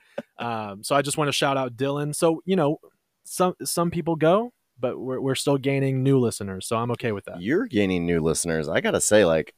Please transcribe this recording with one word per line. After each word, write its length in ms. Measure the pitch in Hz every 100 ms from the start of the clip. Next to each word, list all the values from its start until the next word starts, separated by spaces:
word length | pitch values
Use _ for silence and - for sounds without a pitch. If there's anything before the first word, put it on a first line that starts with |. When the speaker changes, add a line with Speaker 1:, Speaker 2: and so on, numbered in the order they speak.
| - - - -
Speaker 1:
Um, 440 | 120 113 107 101
so 100 | 110 143
I 60 |
just 160 | 139 151
wanna 140 | 147
shout 240 | - 147 135
out 200 | 127 117
Dylan. 380 | 135 143 147
So, 280 | 147 165 160
you 100 | - 190
know, 220 | 143 156 - _ _ _
some, 300 | - - 180 -
some 260 | 139 - 175
people 240 | 170 160 160
go, 360 | 156 196 240 - _ _
but 200 | 123 76
we're, 220 | 123 127
we're 140 | 135 135
still 220 | - 143
gaining 440 | 131 139 135 135
new 140 | 131 135
listeners, 480 | 117 - 101 95 -
so 100 | 113
I'm 140 | 120
okay 180 | 120 120
with 120 | 101 -
that. 140 | 92
Speaker 2:
You're 240 | 92 170 247
gaining 380 | 110 98 92 85
new 140 | 85
listeners. 480 | 80 76 85 80 73
I 120 | 98
gotta 200 | 214 117
say, 240 | - 107
like, 300 | 92 80 -